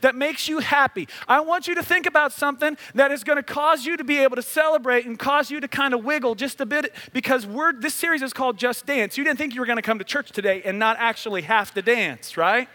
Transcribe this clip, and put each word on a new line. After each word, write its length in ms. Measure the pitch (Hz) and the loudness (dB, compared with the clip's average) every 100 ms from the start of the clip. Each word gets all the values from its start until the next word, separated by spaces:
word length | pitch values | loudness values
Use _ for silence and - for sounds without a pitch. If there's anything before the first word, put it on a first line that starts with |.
that 140 | 262 | 2
makes 340 | 254 285 302 - | 2 -2 -2 -4
you 120 | 311 | -2
happy. 480 | 226 285 269 - 151 - - | 2 4 4 2 -10 -12 2
I 120 | 269 | 2
want 260 | 320 349 - | 4 -2 0
you 80 | |
to 80 | 349 | -4
think 240 | - 359 349 | 2 0 4
about 260 | 302 294 | 2 2
something 460 | - 285 269 302 294 - | 0 -2 0 -2 -2 -6
that 160 | 220 269 | 2 2
is 140 | 285 | 2
gonna 180 | 302 294 | 0 0
cause 420 | - 285 294 320 | 0 0 2 2
you 120 | 254 330 | 0 -6
to 80 | |
be 160 | 262 285 | -2 2
able 160 | 269 247 | 4 2
to 60 | |
celebrate 640 | 247 - 311 311 254 247 | -4 0 2 2 2 0
and 140 | 240 233 | 0 -6
cause 320 | - 285 277 | 0 0 0
you 100 | 294 | -4
to 80 | 285 | -6
kinda 300 | - 277 247 | -2 0 0
wiggle 380 | 226 302 247 214 | 0 0 0 -2
just 240 | 262 - | -6 -6
a 60 | 247 | -4
bit, 280 | 294 294 - - | -2 -4 -10 -8
because 340 | 254 - 254 202 | -6 0 0 0
we're, 260 | 220 320 | 0 0
this 220 | 269 262 | 0 -6
series 280 | - 339 320 | -4 -2 0
is 100 | 262 | -2
called 240 | - 262 208 | -2 -2 0
Just 300 | 247 233 - | -2 -2 -2
Dance. 320 | 277 214 - | 0 0 0
You 60 | |
didn't 140 | 285 285 | -2 0
think 160 | 302 | -4
you 60 | 240 | -4
were 60 | 247 | -2
gonna 160 | 233 | -2
come 160 | 214 220 | 0 -4
to 60 | |
church 260 | 190 285 - | -2 -6 -4
today 320 | - 196 190 | -4 -2 -2
and 140 | 196 196 | -2 0
not 180 | 220 220 | 0 2
actually 440 | 233 220 226 196 | -2 -2 -6 -6
have 320 | 156 220 196 | 0 0 0
to 80 | 202 | -2
dance, 540 | 185 240 185 120 - - | 0 0 0 -4 -10 0
right? 320 | 170 226 254 | 2 2 -2